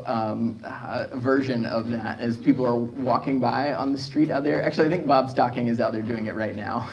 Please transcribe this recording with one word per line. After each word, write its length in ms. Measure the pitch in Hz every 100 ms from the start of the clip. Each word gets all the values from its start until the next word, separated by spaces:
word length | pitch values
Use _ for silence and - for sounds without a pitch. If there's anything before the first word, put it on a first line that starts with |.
| -
um, 540 | 117 110 107 117 -
uh, 420 | - 127 123 113 -
version 520 | 131 123 135 127 123 113
of 220 | 117 113
that 280 | 117 110 92
as 180 | 117 113
people 300 | - 127 123
are 80 |
walking 640 | 120 120 131 127 120 139 135
by 360 | 120 123 143
on 180 | 135 139
the 60 | 139
street 320 | - - 151
out 120 | 143
there. 200 | 147 139
Actually, 260 | - - 156
I 20 |
think 160 | 180 -
Bob 240 | 135 127
Stocking 380 | - 123 120 120
is 120 | 117
out 120 | 113
there 100 | 110
doing 240 | 110 117 110
it 80 |
right 220 | 92 110 101
now. 340 | 104 113 127